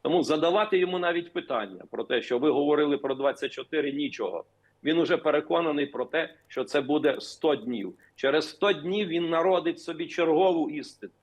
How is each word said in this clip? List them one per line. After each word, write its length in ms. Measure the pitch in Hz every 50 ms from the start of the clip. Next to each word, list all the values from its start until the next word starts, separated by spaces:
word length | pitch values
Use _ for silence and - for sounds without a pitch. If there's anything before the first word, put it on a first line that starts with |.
Тому 220 | - 143 160 175 139
задавати 540 | - 156 156 165 170 180 208 214 208 196
йому 220 | 185 180 180 180 180
навіть 340 | 175 175 170 170 170 170 _
питання 500 | 175 165 - 135 113 104 98 92 90 92 -
про 120 | - 113 110
те, 180 | - 123 117
що 180 | 110 - 127 120
ви 100 | 135 156
говорили 480 | 123 143 143 147 151 143 151 147 143
про 180 | - - 135 135
двадцять 360 | 131 139 139 131 - - 127
чотири, 400 | - - 131 _ - 156 147 143
нічого. 540 | 139 143 147 135 - - 107 92 92 85 - _ _ _ _ _ _ _ -
Він 160 | 143 160 170
уже 180 | 160 135 175
переконаний 680 | - - 156 143 151 147 - 170 170 170 160 147 143 143
про 200 | 143 - 120 123
те, 280 | - - 160 160 - - _ _
що 160 | _ - 135 127
це 180 | 127 - 147
буде 360 | 127 127 147 151 143 147 131 -
сто 360 | - - - - - 160 143
днів. 380 | 123 110 120 123 107 98 92 87 _ _ _ _
Через 340 | - - 139 143 156 151 -
сто 240 | - _ 196 202 190
днів 340 | 151 147 175 196 214 208
він 220 | 170 165 170 170 165
народить 520 | 165 165 165 190 185 175 156 170 165 -
собі 260 | - - 160 156 170
чергову 640 | - - - 170 160 156 156 190 190 175 165 151 -
істину 420 | 151 147 123 - - _ - 90 _ _